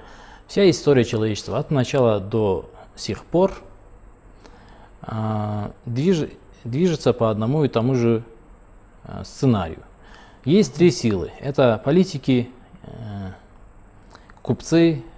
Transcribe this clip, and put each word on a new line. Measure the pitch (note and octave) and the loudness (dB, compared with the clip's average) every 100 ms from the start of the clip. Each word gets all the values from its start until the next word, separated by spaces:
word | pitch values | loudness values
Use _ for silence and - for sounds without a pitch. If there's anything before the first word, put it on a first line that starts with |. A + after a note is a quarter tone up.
| - - - - - | -12 -20 -20 -20 -8
вся | G3 G3 | 2 4
история | C#3 - C3+ | 4 4 4
человечества | A2+ A2 A2 G#2 - G#2+ | 4 0 -2 -4 -6 -6
от | D3+ | -2
начала | C#3+ A#2+ C#3+ A#2+ G#2 | 0 0 2 2 2
до | G2 A2+ G#2 F#2 - - - - | 0 0 0 0 -4 -16 -20 -12
сих | - G2+ | -8 -8
пор, | - E3 F#3+ - - - - - - - - - - - - - - - | -2 0 0 0 -18 -20 -20 -20 -20 -20 -20 -20 -20 -20 -20 -20 -20 -20
а, | - A2 A2 G#2+ G#2 G#2 G2+ - B2+ | -10 -6 -4 -4 -4 -6 -8 -12 -8
движ-, | A#2 E3 F3 - - - - | -2 0 0 -2 -10 -20 -16
движется | A#2 C3 F3+ D#3 C3+ | -8 -2 0 0 0
по | A2+ A2+ | 0 0
одному | G#2+ A2+ D3+ | 0 -2 0
и | C#3 | 0
тому | A2+ A#2+ | 0 0
же, | C3 A#2 A2+ A#2+ - - - - - - - | 2 2 0 -2 -18 -20 -20 -20 -20 -20 -20
а, | - F#2 | -16 -14
сценарию. | F#2 - C3+ G#2+ E2 - - - - - - - | -14 -2 0 0 -2 -10 -18 -20 -20 -20 -20 -10
Есть | B2+ F#3+ F#3+ | 0 2 2
три | D3+ F3 | 4 2
силы. | - A2+ G2 D#2+ - | 4 0 -2 -4 -8
Это | C3 C#3+ B2+ G#2+ | -6 2 2 2
политики, | C3+ E3+ F#3 C#3 - B2+ A#2+ - - - | 2 2 2 -2 0 0 0 -8 -20 -20
э, | - - A2 G2+ F#2+ - - - - - - - - - - - | -18 -14 -12 -10 -12 -14 -20 -20 -20 -20 -20 -20 -20 -20 -20 -10
купцы, | - A#2 - E3 E3 D3 - | -6 -6 0 2 4 2 -6